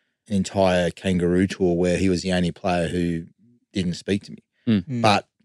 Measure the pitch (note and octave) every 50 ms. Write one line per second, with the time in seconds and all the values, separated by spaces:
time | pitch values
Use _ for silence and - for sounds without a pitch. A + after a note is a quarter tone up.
0 | _ _ _ _ _ - G#2+ G2 F#2 - - G2 F#2+ F#2 F2+ F2+ F2 E2+ - -
1 | - F#2+ F#2 F2+ F2 F2 F2+ F2+ G2 G2 - - G2 F2 E2+ E2+ F2+ F2+ F2 E2+
2 | F#2 F#2+ F#2 E2 F#2 F#2 F2+ F2+ F2+ E2+ D#2+ - - F#2 F2 F2 E2+ F2 - F2+
3 | F2 F2 E2+ E2 E2 - _ _ G#2 A#2+ A#2+ _ _ _ - G2+ F2 F2+ E2 -
4 | - - G2+ G#2 - - - - _ _ _ _ - A#2+ A2 G2 F2+ - B2+ A#2+
5 | A2+ G#2+ G2+ G2 - _ _ _ _